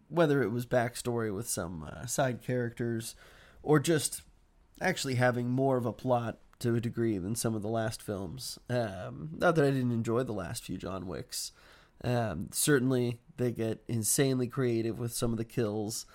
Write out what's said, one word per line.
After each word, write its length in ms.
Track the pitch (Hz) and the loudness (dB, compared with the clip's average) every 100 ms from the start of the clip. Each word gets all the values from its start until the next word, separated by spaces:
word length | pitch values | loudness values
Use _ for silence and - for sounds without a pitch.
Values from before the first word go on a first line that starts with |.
| - | -4
whether 340 | 131 160 143 | 2 4 4
it 80 | 104 | 2
was 140 | 120 123 | 0 0
backstory 680 | 127 117 - 123 117 110 | 0 0 -2 -4 -4 -4
with 140 | 98 117 | -4 -4
some, 360 | - 87 87 | -4 -4 -8
uh, 220 | 73 - 120 | -10 -10 -4
side 360 | - 135 117 | 0 0 -2
characters 720 | - 127 117 117 117 117 117 - - - - - | -4 -2 -2 -4 -2 -2 -6 -12 -20 -20 -20 -6
or 160 | - 151 | 4 4
just 420 | 160 160 - - - - _ _ _ - | 6 2 0 -6 -14 -20 _ _ _ -4
actually 340 | 190 - 139 123 | -2 -2 0 4
having 340 | 127 123 123 | 4 4 0
more 280 | 127 135 131 | 2 4 2
of 80 | 120 | 0
a 80 | |
plot 440 | 101 127 120 117 - - - | -2 2 2 2 -6 -12 -4
to 160 | 123 117 | 0 2
a 60 | |
degree 360 | 113 117 113 104 | 0 0 0 2
than 180 | 87 113 | -2 -2
some 200 | 120 110 | 0 -2
of 60 | |
the 80 | 104 | -2
last 320 | 113 110 - | -2 -2 -4
films. 580 | - 101 95 127 - - - | -6 -6 -6 -8 -10 -12 -4
Um, 600 | 123 113 95 120 131 156 160 | -2 -2 -4 -10 -10 -10 0
not 180 | 180 160 | 4 6
that 100 | 143 | 4
I 60 | |
didn't 200 | 135 123 | 4 2
enjoy 320 | 117 113 113 | 0 0 0
the 100 | 127 | 0
last 320 | 104 85 117 - | -4 -6 -8 -8
few 120 | 90 | -8
John 300 | - 92 92 | -6 -6 -6
Wicks. 460 | 78 - - - - - - - - | -8 -8 -8 -10 -12 -20 -20 -20 -6
Um, 460 | - 120 113 82 - | -2 0 0 -2 -4
certainly, 680 | - - 147 123 131 123 117 - - | 0 4 6 6 2 2 -2 -10 -2
they 140 | 123 | -2
get 320 | 113 113 107 - | 0 -2 -4 -4
insanely 600 | 117 107 - 135 131 123 | -2 2 4 4 2 0
creative 520 | - 127 113 113 107 | 0 0 2 0 -2
with 140 | 120 | -4
some 180 | - 120 | -2 0
of 60 | 113 | 0
the 80 | 113 | -2
kills, 600 | - 110 107 107 113 - | -2 0 0 -4 -6 -10